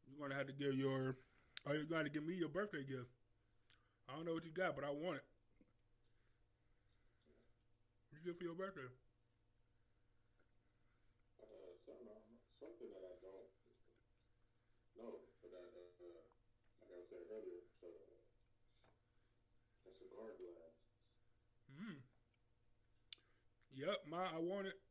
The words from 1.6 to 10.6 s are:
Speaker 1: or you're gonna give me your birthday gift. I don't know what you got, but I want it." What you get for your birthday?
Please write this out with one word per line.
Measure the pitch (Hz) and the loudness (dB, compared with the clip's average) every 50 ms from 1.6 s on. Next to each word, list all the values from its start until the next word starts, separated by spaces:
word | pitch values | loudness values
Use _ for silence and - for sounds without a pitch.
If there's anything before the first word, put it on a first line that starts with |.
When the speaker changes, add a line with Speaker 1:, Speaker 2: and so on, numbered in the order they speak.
| - | 2
Speaker 1:
or | 143 143 | 4 4
you're | 156 147 | 4 4
gonna | 156 165 160 151 147 | 4 4 6 6 6
give | 147 151 151 | 4 2 2
me | 160 185 | 2 2
your | 185 165 147 | 4 2 4
birthday | 147 180 208 208 180 151 135 | 4 2 2 2 0 -2 -2
gift. | 135 131 127 123 - - _ - _ _ _ _ _ _ - _ _ - - - _ _ _ _ - | 0 -2 -4 -4 -8 -12 _ -20 _ _ _ _ _ _ -20 _ _ -20 -20 -20 _ _ _ _ -8
I | 131 | -6
don't | 156 165 | -2 2
know | 170 165 | 2 2
what | 165 160 | 2 0
you | 165 | 0
got, | 156 180 185 170 143 | 2 6 6 6 6
but | 139 139 | 4 2
I | 147 | 2
want | 143 147 160 185 156 | 2 2 2 2 2
it." | 131 - - - - _ _ - - - - _ _ _ _ - _ _ - - - _ - - _ - _ _ _ _ _ - _ _ - - - _ - _ _ _ - - - - - - _ _ - - _ - _ _ _ _ _ | 0 -4 -8 -20 -20 _ _ -20 -20 -20 -20 _ _ _ _ -20 _ _ -20 -20 -20 _ -20 -20 _ -20 _ _ _ _ _ -20 _ _ -20 -20 -20 _ -20 _ _ _ -20 -20 -20 -20 -20 -20 _ _ -20 -20 _ -20 _ _ _ _ _
What | 143 151 | -18 -4
you | 165 180 | -2 -2
get | 170 | -2
for | 170 180 | 0 -2
your | 170 165 | -2 0
birthday? | 175 190 196 190 151 131 123 123 - - - _ _ _ _ _ _ _ _ _ _ - _ _ - - _ _ _ _ - _ - - - _ - - _ - - | 0 -2 -2 -2 -6 -8 -8 -8 -12 -20 -20 _ _ _ _ _ _ _ _ _ _ -20 _ _ -20 -20 _ _ _ _ -20 _ -20 -20 -20 _ -20 -20 _ -20 -20